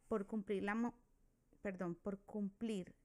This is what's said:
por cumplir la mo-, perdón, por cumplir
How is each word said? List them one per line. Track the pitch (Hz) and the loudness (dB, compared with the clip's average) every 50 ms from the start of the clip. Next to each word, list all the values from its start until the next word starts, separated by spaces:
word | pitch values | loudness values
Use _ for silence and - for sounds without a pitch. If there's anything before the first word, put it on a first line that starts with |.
| - | -2
por | - 233 208 202 | 0 0 0 2
cumplir | - 226 220 196 - 208 190 196 | 0 -2 -2 0 0 0 2 2
la | 202 208 | 2 2
mo-, | 226 233 240 - - - _ _ _ - - _ _ _ _ - - | 2 2 0 0 -4 -14 _ _ _ -20 -20 _ _ _ _ -12 -6
perdón, | - 202 180 180 190 175 170 | -4 -4 -2 0 -2 -2 -2
por | - - 202 196 196 | -2 -4 -4 -4 -4
cumplir | - - - 214 202 196 - - 226 226 214 185 175 - - - _ | -6 -6 -2 -2 -2 -2 -2 -2 -2 0 0 0 -2 -4 -8 -16 _